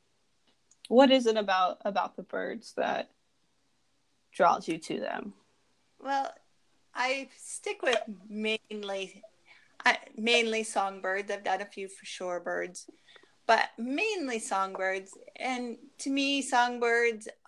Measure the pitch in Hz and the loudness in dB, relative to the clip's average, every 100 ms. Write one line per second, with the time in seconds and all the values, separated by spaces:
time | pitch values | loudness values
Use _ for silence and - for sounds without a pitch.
0 | _ _ _ _ _ _ _ _ - 233 | _ _ _ _ _ _ _ _ 4 8
1 | 277 262 233 220 202 185 180 - 202 196 | 8 8 4 2 2 4 4 0 -2 -2
2 | 180 - 180 185 185 220 - - - - | -2 -6 -8 -6 -6 -8 -8 -2 0 0
3 | - _ _ _ _ _ _ _ _ _ | -4 _ _ _ _ _ _ _ _ _
4 | _ _ _ - 175 - 185 160 - - | _ _ _ 2 4 4 -2 -8 -6 -6
5 | - - 202 - _ _ _ _ _ _ | -4 -6 -10 -16 _ _ _ _ _ _
6 | 269 269 269 - _ _ _ _ _ - | -4 -2 -4 -8 _ _ _ _ _ -4
7 | 254 269 269 - - - 415 415 269 226 | -2 -2 -6 -16 -14 -10 -8 -2 0 0
8 | - 185 214 208 214 220 - 214 202 196 | -2 -12 -12 -6 -2 -4 -6 -10 -6 -6
9 | 185 - - _ _ - _ - 247 226 | -8 -14 -20 _ _ -20 _ 0 2 2
10 | - - 226 240 226 220 220 208 196 196 | -4 -4 2 4 2 -2 -2 -2 -2 -4
11 | 185 196 202 202 190 185 202 - 190 - | -4 -4 -4 -6 -2 -4 -4 -10 -12 -14
12 | - - 180 175 175 180 180 185 - - | -14 -8 -6 -6 -4 -4 -6 -10 -20 -20
13 | _ - _ _ - 226 - - 240 294 | _ -20 _ _ 2 4 2 -2 -4 -2
14 | 440 392 269 226 - 196 190 190 190 190 | -2 -2 -4 -4 -2 -2 -2 -2 -2 -4
15 | 190 - - - 254 247 240 226 - - | -8 -20 -20 -8 -6 -4 -6 -10 -16 -10
16 | 277 277 277 277 262 247 247 247 240 233 | -4 0 0 0 2 2 2 2 2 2
17 | 233 214 226 - | 2 -2 -10 -16